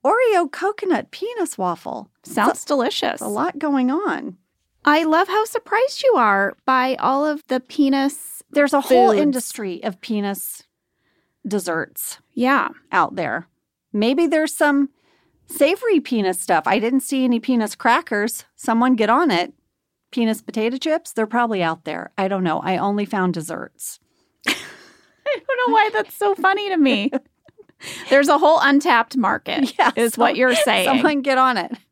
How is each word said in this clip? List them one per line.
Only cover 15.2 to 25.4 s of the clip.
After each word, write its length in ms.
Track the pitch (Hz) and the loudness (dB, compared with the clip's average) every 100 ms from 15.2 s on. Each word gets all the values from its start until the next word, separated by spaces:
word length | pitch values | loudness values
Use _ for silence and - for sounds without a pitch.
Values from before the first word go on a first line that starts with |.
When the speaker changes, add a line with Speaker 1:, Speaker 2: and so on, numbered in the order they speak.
| _ _ _ | _ _ _
Speaker 1:
savory 520 | - 285 392 480 349 | 0 2 2 2 0
penis 400 | - 233 185 180 | 0 0 0 -2
stuff. 240 | - 170 - | 0 0 2
I 120 | 226 | 0
didn't 220 | 220 269 | 2 -2
see 220 | - 269 | -2 -2
any 160 | 254 233 | 0 0
penis 360 | 247 247 208 - | 0 0 0 -2
crackers. 680 | 240 254 339 202 220 - - _ | 2 2 0 -4 -4 -6 -16 _
Someone 400 | - 226 254 240 | -2 2 2 2
get 140 | 208 | 2
on 220 | 247 339 | 2 2
it. 220 | 175 175 _ _ _ _ _ _ | 0 -2 _ _ _ _ _ _
Penis 300 | - 226 220 | -2 -2 -2
potato 360 | - 226 220 262 | -6 -4 -2 -2
chips, 340 | 320 320 - | -2 -4 -4
they're 160 | - 214 | -4 -2
probably 340 | 233 240 202 | 0 -2 0
out 220 | 165 160 | -2 -4
there. 280 | 165 85 - - | -8 -10 -10 -4
I 100 | 190 | -2
don't 160 | 196 | 0
know. 160 | 180 160 | 0 -2
I 180 | 180 180 | -2 -2
only 280 | 202 208 202 | -2 -2 -2
found 280 | 202 185 | -2 -2
desserts. 680 | 170 160 165 - _ - - _ _ | -2 -8 -10 -12 _ -16 -16 _ _
<laughs> 240 | _ _ - | _ _ -8
Speaker 2:
I 60 | - - - - _ _ _ 571 508 | -8 -10 -20 -20 _ _ _ -6 -6